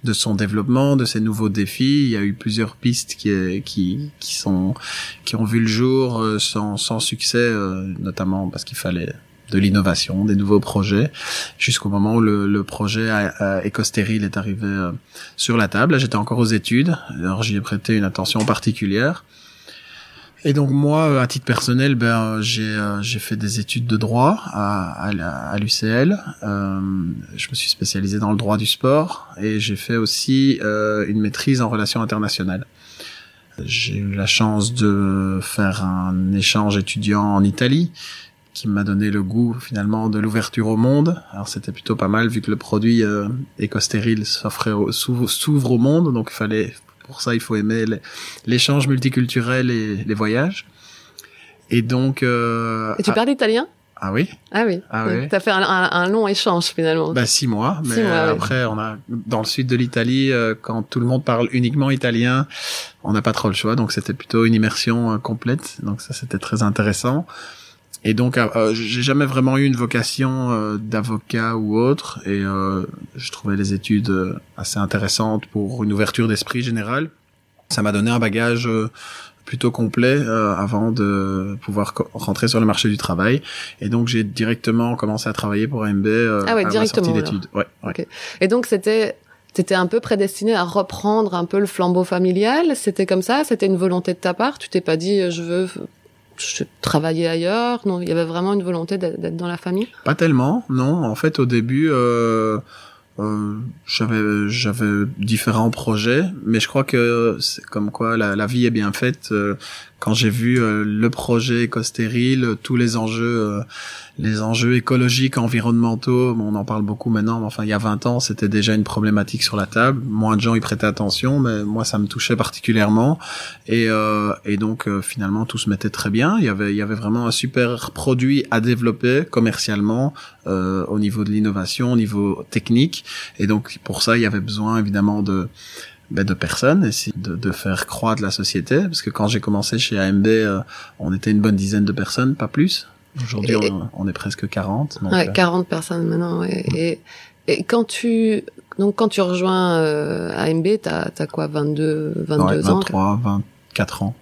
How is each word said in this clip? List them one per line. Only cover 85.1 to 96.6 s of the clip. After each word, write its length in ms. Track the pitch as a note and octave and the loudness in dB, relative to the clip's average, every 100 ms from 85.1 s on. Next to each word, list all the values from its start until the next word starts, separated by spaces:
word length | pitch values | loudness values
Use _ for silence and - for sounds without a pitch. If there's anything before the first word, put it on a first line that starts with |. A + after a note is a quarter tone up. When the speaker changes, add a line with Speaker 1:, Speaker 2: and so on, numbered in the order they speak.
| G#2+ A#2 | -2 -4
Speaker 1:
à 60 | |
travailler 340 | G#2 G#2+ G#2 A2+ | -4 -2 0 0
pour 160 | C3+ | -2
A 60 | G#2+ | 0
M 100 | G2+ | 0
B, 60 | G#2 | 2
euh, 360 | A2+ A#2 G#2+ G2 | 2 2 2 2
Speaker 2:
Ah 80 | |
ouais, 80 | A3+ | 0
Speaker 1:
à 20 | |
ma 60 | F#3 | 2
sortie 80 | G#3 | 2
Speaker 2:
directement, 320 | G#3+ A3+ F3 | 2 2 2
alors. 120 | D#3+ | 2
Speaker 1:
d'études. 280 | D3+ G#2 - | 0 -4 -4
Ouais, 140 | G2+ - _ | -4 -4 _
ouais. 80 | - | -10
Speaker 2:
Ok. 160 | - E3+ - - - | -6 -8 -10 -16 0
Et 80 | F#3+ | 2
donc, 160 | A#3+ | 2
c'était, 520 | B3 G3+ G3 A3 A3 - _ - _ | 2 0 2 2 0 -4 _ -20 _
t'étais 220 | - F3+ | -2 0
un 120 | F#3+ F3+ | 2 2
peu 140 | A3+ | 0
prédestiné 540 | - G#3 G3 - G#3 | 0 0 0 0 0
à 80 | A3 | 2
reprendre 720 | F3 F3+ F#3 - G3+ G#3+ G#3+ | 2 0 -2 -2 2 2 2
un 100 | F3+ | 0
peu 140 | E3+ G3 | 0 0
le 80 | G3+ | 0
flambeau 380 | - F3+ F3+ | 0 2 2
familial ? 720 | F3+ F3+ F#3 F3+ G#3+ C#4 E4+ C#4 | 2 2 2 4 2 4 2 0
C'était 280 | - F#3 | -2 0
comme 180 | F#3+ F#3 | 2 2
ça ? 200 | F#3 B3+ | 2 0
C'était 220 | D4+ A#3 G3 | 2 0 2
une 100 | F#3 | 2
volonté 380 | F#3 F3+ F3+ | 2 0 0
de 40 | F3 | -2
ta 140 | F#3 | -2
part ? 260 | F3+ A#3+ C#4+ | 0 0 -2
Tu 120 | - | -4
t'es 100 | F#3 | -2
pas 160 | F3 D#3+ | 0 0
dit, 240 | F3 G3+ | 2 2
euh, « 100 | F3+ | 0
Je 100 | E3+ | -2
veux 240 | E3+ F3 F#3 | -2 -2 -2
f-, 120 | - - _ _ _ _ - | -6 -12 _ _ _ _ -12
je 280 | - - | -8 -6